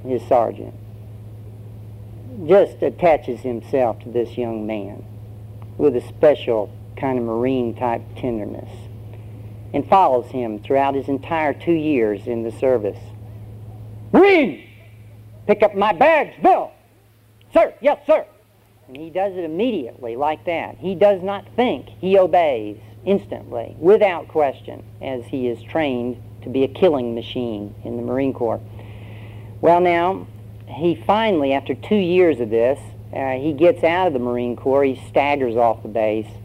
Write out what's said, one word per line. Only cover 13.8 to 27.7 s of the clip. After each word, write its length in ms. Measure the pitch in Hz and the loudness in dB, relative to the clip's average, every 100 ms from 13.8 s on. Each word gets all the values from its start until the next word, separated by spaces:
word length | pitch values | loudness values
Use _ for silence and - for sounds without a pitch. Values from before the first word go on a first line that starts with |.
| - - - | -16 -16 2
Marine, 500 | 233 392 370 254 131 - - - - - - - - - | 6 8 8 4 0 -12 -20 -20 -20 -20 -20 -20 -6 0
pick 160 | 208 | 4
up 120 | 214 | 4
my 180 | 202 208 | 4 0
bags, 420 | 214 285 320 202 - | 4 6 6 2 2
Bill. 280 | 320 339 160 - _ _ _ _ _ _ _ | 4 4 2 -8 _ _ _ _ _ _ _
Sir, 220 | 320 330 - | 4 4 2
yes, 180 | 240 285 - | 0 0 4
sir. 180 | 302 - _ _ _ _ _ _ | 2 2 _ _ _ _ _ _
And 100 | 131 | -16
he 140 | 160 | -10
does 260 | 160 202 185 | -2 -2 -2
it 80 | |
immediately 680 | 165 160 247 214 120 - 120 | -4 -2 0 0 -4 -8 -8
like 300 | 117 143 151 | -4 -2 -2
that. 320 | - 165 107 107 | -4 -6 -6 -8
He 160 | 151 | -6
does 280 | 190 202 196 | 2 4 4
not 220 | 185 196 - - | 0 -8 -8 -2
think, 320 | 247 151 - | 0 0 -6
he 300 | - 180 190 | -8 2 4
obeys 600 | 185 175 160 127 107 104 - - | 6 4 2 2 -2 -10 -16 -10
instantly, 680 | - 196 - 120 110 120 113 - | -2 0 -2 -10 -10 -10 -10 -2
without 500 | 156 214 202 170 139 | 4 6 6 0 -4
question, 560 | 160 147 123 - 120 107 - | 0 0 0 -10 -16 -16 -12
as 240 | 139 131 | -8 -8
he 240 | 110 139 123 | -6 -4 -4
is 140 | 113 | -4
trained 600 | 110 165 151 127 120 120 - - | -6 -2 0 -2 -4 -6 -12 -16
to 60 | - | -6
be 140 | 127 | 0
a 40 | 135 | 0
killing 460 | - 185 143 120 | 4 4 4 0
machine 600 | 113 113 - 123 104 104 | -4 -6 -6 -4 -4 -8